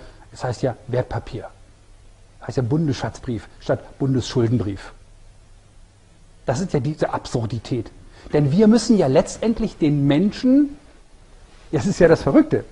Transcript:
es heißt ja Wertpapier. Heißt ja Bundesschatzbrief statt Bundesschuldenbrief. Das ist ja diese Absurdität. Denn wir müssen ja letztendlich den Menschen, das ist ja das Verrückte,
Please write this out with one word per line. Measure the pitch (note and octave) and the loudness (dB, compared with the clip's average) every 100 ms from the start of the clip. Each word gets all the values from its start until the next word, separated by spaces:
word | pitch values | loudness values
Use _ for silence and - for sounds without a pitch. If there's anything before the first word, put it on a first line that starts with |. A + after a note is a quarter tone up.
| - - - | -12 -20 -20
es | - | -12
heißt | B2+ - | -8 -4
ja | C3 - - | -6 -6 -6
Wertpapier. | B2 - A2+ - A2 - - - - - - - - - - - | -4 -4 -8 -10 -14 -14 -20 -20 -20 -20 -20 -20 -20 -20 -16 -6
Heißt | C3+ | -4
ja | |
Bundesschatzbrief | A#2 D#3 D#3 B2 A2+ - - G#2+ - - | -2 0 0 -2 -6 -8 -8 -8 -10 -14
statt | - C3 - - | -4 -4 -6 -6
Bundesschuldenbrief. | C3+ B2+ - B2+ A2+ A#2+ G2 F#2+ - - - - - - - - - - - _ - - - - | -2 -2 -2 0 2 0 -2 -8 -14 -20 -20 -20 -20 -20 -20 -20 -20 -20 -20 _ -20 -20 -20 -12
Das | - B2 | -6 -4
ist | F#3 | -2
ja | D3 | -2
diese | C3+ D#3 D#3+ | -2 -4 -4
Absurdität. | - - B2 A2 A#2 - A#2+ - - - - - | -4 -6 -6 -4 -8 -6 -6 -6 -16 -20 -20 -4
Denn | D3 C#3+ | 0 2
wir | F3 G#3+ | 4 6
müssen | A3+ - G#3 | 6 4 2
ja | C#3 | 4
letztendlich | D3 - - A3+ A3+ G#3+ - | 4 2 -4 -4 -2 -4 0
den | D3+ D3 C#3+ | 0 2 2
Menschen, | C#3+ G3+ - B3+ C#4 C#4 - - - - - - - - - - | 2 2 0 2 4 2 -4 -20 -20 -20 -20 -20 -20 -20 -20 -6
das | C#3+ F#3+ | -2 -2
ist | - | 4
ja | G3+ | 4
das | D#3+ | 4
Verrückte, | C#3 C4+ D#4 A2+ - | 4 4 4 0 -4